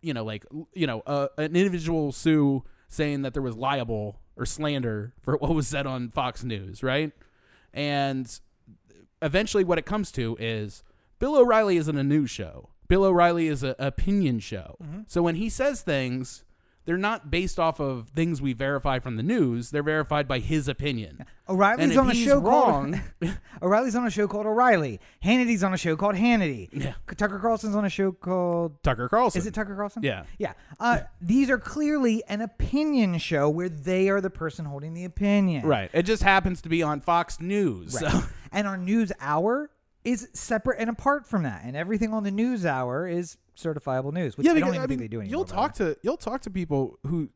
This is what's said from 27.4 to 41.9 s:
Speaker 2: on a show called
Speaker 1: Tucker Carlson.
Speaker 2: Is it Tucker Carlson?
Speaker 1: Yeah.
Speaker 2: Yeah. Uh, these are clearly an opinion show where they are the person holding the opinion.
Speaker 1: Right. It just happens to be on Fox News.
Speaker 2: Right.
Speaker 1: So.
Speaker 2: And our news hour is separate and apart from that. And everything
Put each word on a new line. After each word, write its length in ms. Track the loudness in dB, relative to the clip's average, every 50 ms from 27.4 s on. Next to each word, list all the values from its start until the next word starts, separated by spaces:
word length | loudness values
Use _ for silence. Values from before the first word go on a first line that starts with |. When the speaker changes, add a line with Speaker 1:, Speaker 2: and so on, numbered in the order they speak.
| 0 0 0 0 0 -2 0
Speaker 2:
on 100 | 0 0
a 40 | 0
show 220 | 0 0 0 0
called 720 | 0 _ -4 -2 -2 0 0 0 0 -2 -2 -4 -6 -2
Speaker 1:
Tucker 260 | _ -2 0 0 -2 0
Carlson. 300 | 2 4 4 4 2 0
Speaker 2:
Is 60 | -4
it 80 | -4 -4
Tucker 220 | -6 -6 -6 -6
Carlson? 260 | -6 -6 -6 -6 -4
Speaker 1:
Yeah. 220 | -2 -2 -2 -4 -8 -14 -10 -8
Speaker 2:
Yeah. 140 | -6 -8 -8 -10 -18 -20 -14 -4
Uh, 220 | 0 0 0 0 -2 -6 -14 -12
these 300 | -2 2 4 4 4 4
are 80 | 2 0
clearly 640 | -2 -6 -4 -2 0 0 0 2 2 2 2 2 -2 -4
an 140 | -6 -6
opinion 800 | -6 -8 -4 _ -4 0 0 0 2 2 2 2 2 2 2 -2
show 320 | -2 0 0 2 2 2
where 180 | 2 0 -2 -4
they 400 | -6 -6 -4 0 2 2 4 4
are 120 | 2 2
the 100 | 0 -2
person 340 | -6 -6 -8 -8 -6 -8 -10
holding 300 | -8 -8 -10 -10 -10 -10
the 100 | -10 -10
opinion. 600 | -10 -6 -2 2 4 4 6 4 4 2 2 2 2
Speaker 1:
Right. 240 | 2 2 2 0 0
It 100 | 0 2
just 200 | 2 2 2 4
happens 360 | 4 4 4 4 2 -4 -4
to 80 | -4 -2
be 120 | 0 0
on 200 | 0 0 -2 -2
Fox 380 | 0 0 2 2 0 -2 -6 -8
News. 600 | -6 -2 0 2 2 0 0 -2 -6 -6 -6 -4
Speaker 2:
Right. 100 | -2 2
Speaker 1:
So. 120 | 2 0 0 0 -8 -12 -18 -8
Speaker 2:
And 140 | -4 -4 -2 -2
our 100 | -4 -4
news 340 | -2 0 2 2 2 0 -2 -6
hour 500 | -4 -2 0 2 2 2 0 0 -2 -8 _ _ _ _ _ _ _
is 240 | -4 -4 -4 -4 -10 _
separate 460 | -10 -4 -2 -2 -2 0 -2 -2 -2
and 100 | -2 -4
apart 380 | -4 -2 0 0 0 0 -2 -2
from 160 | -2 -2 -2
that. 180 | -2 -4 -6 -10
And 100 | -10 -6 -6
everything 360 | -4 -2